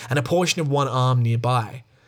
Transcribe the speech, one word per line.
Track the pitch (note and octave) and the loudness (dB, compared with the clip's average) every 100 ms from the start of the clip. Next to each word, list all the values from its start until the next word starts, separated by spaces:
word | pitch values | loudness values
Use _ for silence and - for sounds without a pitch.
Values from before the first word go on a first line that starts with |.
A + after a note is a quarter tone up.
| - | -4
and | C#3 | -4
a | |
portion | B2 F3 F3 E3+ | 0 0 2 0
of | D3 | 0
one | C#3+ C3+ | 0 0
arm | B2+ B2+ B2+ | 2 2 2
nearby. | A#2 A#2 A#2+ B2+ A2 B2 - _ | 2 0 0 -2 -4 -12 -20 _